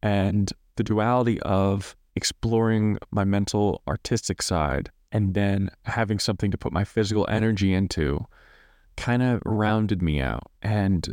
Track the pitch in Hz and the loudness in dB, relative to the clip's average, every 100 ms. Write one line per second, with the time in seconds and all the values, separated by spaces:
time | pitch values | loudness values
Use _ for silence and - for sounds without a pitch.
0 | 107 101 98 104 98 - _ - 110 107 | 0 2 2 2 0 -4 _ -6 0 2
1 | 107 123 120 113 - 95 98 98 95 - | 2 2 2 0 0 2 2 0 -4 -16
2 | _ - - - 113 113 113 110 107 101 | _ -6 -6 -4 0 2 2 2 2 0
3 | - - 98 101 101 107 104 - - 71 | -4 -2 2 2 0 0 0 0 -4 -6
4 | - 117 - 87 - 90 76 67 - _ | -2 -4 -2 -6 -2 0 0 -2 -4 _
5 | _ 110 101 95 101 98 98 - - - | _ -2 0 2 0 0 -2 -6 -8 -4
6 | 110 104 - 101 101 92 - - 101 - | -2 -2 -2 -2 -2 -2 -4 -2 -2 0
7 | 104 107 98 104 110 107 98 95 98 - | 0 0 0 0 0 2 2 2 0 0
8 | 76 71 - - - - - _ _ - | 0 0 -4 -16 -20 -20 -20 _ _ -10
9 | - 120 127 120 - 110 107 110 107 101 | -2 2 2 0 0 0 2 2 0 0
10 | 85 76 65 53 - _ - 107 98 95 | 0 0 -2 -4 -10 _ -2 0 2 0
11 | - | -2